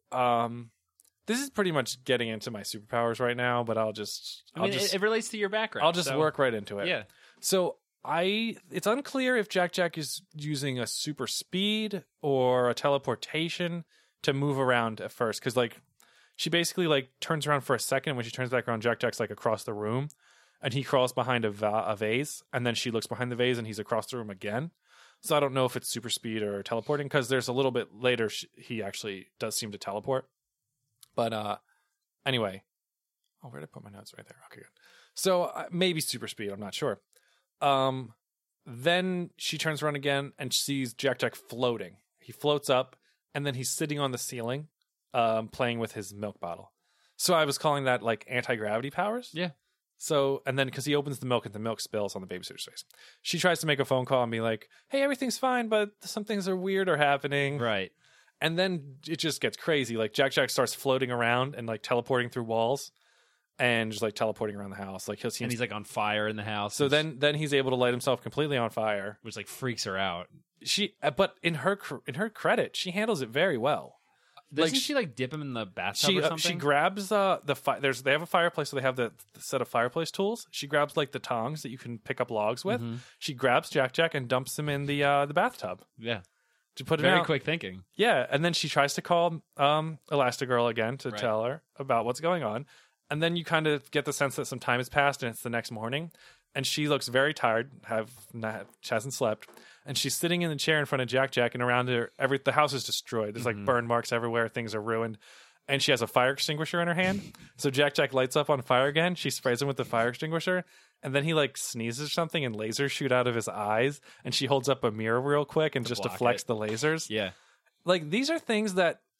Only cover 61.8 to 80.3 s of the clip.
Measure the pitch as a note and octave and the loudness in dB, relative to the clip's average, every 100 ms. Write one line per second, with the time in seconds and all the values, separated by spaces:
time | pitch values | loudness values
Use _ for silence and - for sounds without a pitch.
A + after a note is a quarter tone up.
61.8 | - A#2+ A#2+ C3 A#2+ B2+ A2+ A2+ A2+ C#3 | 0 0 2 2 0 -4 -2 0 2 0
62.8 | - _ _ _ _ _ _ - B2+ A#2 | -6 _ _ _ _ _ _ 0 2 2
63.8 | A2 G#2 A2 - A2+ G#2 A2 G2+ G2 G2 | 0 -2 -2 0 -2 -2 -6 -6 -10 -10
64.8 | G2 F#2+ - G#2 A#2+ - B2 A#2 A#2 G#2 | -10 -10 -8 -6 -6 -4 -4 -2 -4 -6
65.8 | G#2 - G#2 G#2+ G#2+ G#2+ G#2 G#2 G#2 - | -6 -2 0 0 0 -2 -4 -4 -2 0
66.8 | C#3+ D3 D#3+ B2+ D3 D3 D3+ C#3+ C3 B2+ | 2 2 2 0 0 2 2 2 2 2
67.8 | B2 B2 C#3 B2 A2+ C#3 D3+ C3+ A2+ - | 2 2 0 -2 -2 -2 0 0 -2 0
68.8 | A2 G#2 G2 G2+ A2+ G#2+ G2 - C3 A2+ | -2 -2 -4 -10 -14 -12 -12 -6 -4 -4
69.8 | G#2+ F#2+ G2 F2 F2+ - _ _ C3+ - | -4 -2 -2 -2 -10 -18 _ _ -2 0
70.8 | G#3 - D3 C#3+ F#3+ - E3+ D#3 D#3+ G3+ | -2 -2 0 2 0 0 -2 0 0 0
71.8 | - C3+ - C#3 A3 - D#3+ G#3+ B2+ - | -4 -10 -8 -6 -6 -2 2 2 2 -2
72.8 | F#3 F3+ A3 F3 A#2 B2+ F#3 B2+ B2+ A2+ | -4 -2 0 -2 -2 2 2 2 2 0
73.8 | C#2 - _ _ _ - - C#3+ D#3+ C4+ | -4 -18 _ _ _ -20 -8 0 2 2
74.8 | - C#4+ F#3+ A2+ B2+ D3+ C#3+ A#2+ G2+ - | 0 -2 -2 -4 -6 -4 -6 -6 -8 -6
75.8 | F#2 G2 D3 F#3 D3+ D#3+ F3 F3+ C#3+ C#3+ | -4 0 2 4 2 0 -2 0 2 4
76.8 | F3 G3 F#3+ G#3 G3 E3+ C#3+ C#3+ - A#2 | 4 0 0 2 2 2 0 -2 0 0
77.8 | C3+ A#2+ C3 D3 E3+ F#3 E3+ - D3 C#3 | 0 0 2 2 2 2 2 0 -4 0
78.8 | C3 B2+ A#2 - - - - C3+ A#2+ A#2+ | 0 0 -2 -4 -20 -16 -4 -4 0 0
79.8 | A#2 E3+ D#3+ - G3 | 0 0 -4 -2 -2